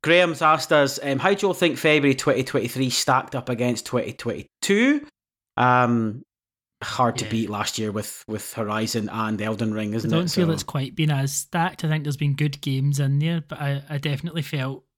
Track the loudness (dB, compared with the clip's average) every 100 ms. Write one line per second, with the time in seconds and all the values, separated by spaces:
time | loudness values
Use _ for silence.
0 | 6 6 4 4 4 4 4 4 4 0
1 | -2 0 2 2 0 2 2 2 4 4
2 | 4 2 2 0 0 -2 -2 -2 -2 0
3 | 2 2 2 -8 -6 -2 0 -2 -2 -4
4 | -4 -6 -6 -6 -12 _ 0 4 4 2
5 | -2 _ _ _ _ 0 4 4 4 2
6 | 0 -4 -16 _ _ _ _ _ -10 0
7 | 2 2 -4 -2 -2 -4 -4 -4 -4 -4
8 | -8 -12 -10 -10 -8 -6 -4 -2 -2 -2
9 | -4 -4 -4 -2 -4 -2 -2 -2 -4 -4
10 | 0 0 0 0 0 0 -4 -4 -4 -2
11 | 0 0 0 -4 -4 -2 -2 -2 -2 -2
12 | -2 -2 0 0 -2 -2 -2 0 2 2
13 | 2 2 2 -2 -4 -6 -4 -4 -4 -4
14 | -2 -4 -4 -6 -4 -4 -4 -6 _